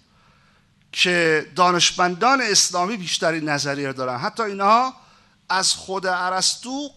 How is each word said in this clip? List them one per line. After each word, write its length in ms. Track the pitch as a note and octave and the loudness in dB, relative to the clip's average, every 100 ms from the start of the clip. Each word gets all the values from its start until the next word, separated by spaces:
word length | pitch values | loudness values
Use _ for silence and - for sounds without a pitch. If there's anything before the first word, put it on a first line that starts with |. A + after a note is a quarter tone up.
| _ _ _ _ _ _ _ _ _ | _ _ _ _ _ _ _ _ _
که 600 | - F3+ F3 E3 D#3 - C#3+ | -2 0 2 4 2 0 2
دانشمندان 880 | F3+ F3 - - F3+ F3+ A3+ C4+ | 4 4 2 2 0 2 2 2
اسلامی 560 | A#3 F#3+ - F3+ F3+ A#3 | 2 2 2 0 -2 -4
بیشتری 440 | E3 - F3 D#3+ | -6 -2 -2 -2
نظریه 460 | D#3 C#3+ C#3+ C#3 C#3+ | -2 -2 -2 -4 -4
رو 60 | |
دارن. 260 | C3 B2+ B2 | -4 -4 -4
حتی 240 | F#3+ G#3+ | -4 -4
اینها 500 | G#3+ G3 G3 A3+ C4 - _ _ _ _ - | -4 0 2 4 2 -6 _ _ _ _ -4
از 240 | F#3 E3+ | -2 0
خود 320 | - - F#3+ F#3 | -2 -4 -4 -2
ارسطو 840 | F3+ F3+ F#3 - - A#3+ C4+ C#4+ | -2 -2 -2 -2 -2 -6 -8 -8